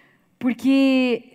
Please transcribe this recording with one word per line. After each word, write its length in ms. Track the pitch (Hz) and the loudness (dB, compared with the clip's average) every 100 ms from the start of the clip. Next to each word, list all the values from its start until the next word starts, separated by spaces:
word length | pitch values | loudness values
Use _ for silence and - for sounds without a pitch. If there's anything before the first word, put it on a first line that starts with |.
| _ _ _ - | _ _ _ -8
porque 960 | 247 - 262 269 269 262 254 226 - | -6 -2 0 2 2 2 0 -4 -8